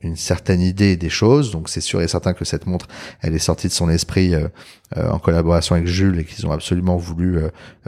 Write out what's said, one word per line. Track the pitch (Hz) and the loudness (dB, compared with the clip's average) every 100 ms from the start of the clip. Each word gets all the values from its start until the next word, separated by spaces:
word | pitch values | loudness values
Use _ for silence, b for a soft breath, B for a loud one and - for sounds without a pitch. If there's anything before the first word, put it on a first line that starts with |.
une | 85 82 | -8 -6
certaine | - - - 90 | -2 -2 2 2
idée | 92 95 101 87 | 2 4 4 4
des | 82 | 0
choses. | - 107 143 127 | 2 4 4 4
Donc | 82 80 | -4 -6
c'est | - | -6
sûr | - 95 | -4 -2
et | 85 | 0
certain | 87 92 | 0 -2
que | 90 | -2
cette | - 80 - | -2 -4 -4
montre, | 90 - B B B | -4 -6 B B B
elle | 82 80 | -4 0
est | |
sortie | - 80 90 | 0 0 -2
de | |
son | - 85 | 0 2
esprit, | 82 - - 92 | 2 0 0 0
euh, | 80 73 B B B _ - | 2 -2 B B B _ -4
euh, | 80 | -2
en | 78 | 0
collaboration | - 82 82 85 - 87 | 0 2 2 2 2 0
avec | 87 | 2
Jules | 90 98 87 | 2 2 0
et | |
qu'ils | 80 - 80 | -4 -6 -4
ont | |
absolument | 76 - 90 92 87 | -4 -2 0 0 0
voulu, | 85 82 90 85 | -2 -2 0 0
euh, | 78 B B B | -2 B B B